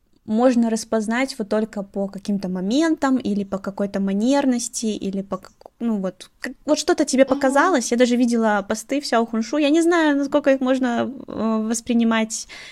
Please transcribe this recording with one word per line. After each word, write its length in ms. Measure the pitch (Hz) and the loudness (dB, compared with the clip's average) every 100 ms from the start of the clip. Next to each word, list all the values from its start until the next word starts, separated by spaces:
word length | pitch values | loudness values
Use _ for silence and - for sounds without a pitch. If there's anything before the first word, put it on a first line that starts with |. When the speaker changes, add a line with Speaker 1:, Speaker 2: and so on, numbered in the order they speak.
| _ _ - | _ _ -4
Speaker 1:
можно 440 | 220 254 240 226 | 2 4 4 2
распознать 680 | 220 - 226 214 233 269 - | 0 -2 -2 -2 -2 -2 -4
вот 100 | 208 | -4
только 320 | 214 220 208 | -2 -4 -6
по 260 | 196 196 196 | -8 -6 -6
каким-то 400 | 196 - 202 190 | -6 -6 -4 -4
моментам 720 | 185 185 262 330 320 269 254 | -4 -2 0 0 0 0 0
или 260 | 202 202 | 0 -4
по 140 | 196 190 | -4 -6
какой-то 420 | 196 196 202 202 | -6 -6 -4 -2
манерности, 880 | 196 196 233 285 269 240 - - 226 | -2 0 0 2 2 0 -4 -6 -6
или 340 | 208 196 190 | -4 -6 -6
по 140 | 190 185 | -6 -10
как-, 160 | - _ - - | -12 _ -20 -8
ну 180 | 233 214 | -4 -2
вот, 320 | 190 - - _ | -4 -8 -16 _
как-, 140 | 269 - | -14 -8
вот 140 | - 302 | -2 0
что-то 260 | - 349 | 2 0
тебе 200 | 285 262 | 2 4
Speaker 2:
Мгм. 100 | 269 | 4
Speaker 1:
показалось. 580 | 285 269 277 339 320 233 | 4 2 4 4 2 0
Я 60 | 240 | 2
даже 180 | 247 240 | 4 4
видела 480 | 247 233 220 208 196 | 2 2 2 0 -2
посты 340 | 220 - 277 | -6 -4 -6
в 60 | 285 | 0
Сяо 200 | 233 233 | 0 0
Хуншу. 320 | 226 226 294 | -2 -2 0
Я 100 | 285 | 2
не 120 | 320 | 4
знаю, 340 | 330 349 302 285 | 4 4 4 2
насколько 340 | 277 294 277 | 2 2 2
их 100 | 269 | 2
можно, 520 | 254 262 254 233 226 269 - | 2 0 0 -2 -4 -6 -10
э, 380 | - 220 220 220 | -4 -2 -2 -2
воспринимать 800 | 226 - 233 226 226 220 - - - - | -4 -2 0 2 2 0 -4 -12 -18 -20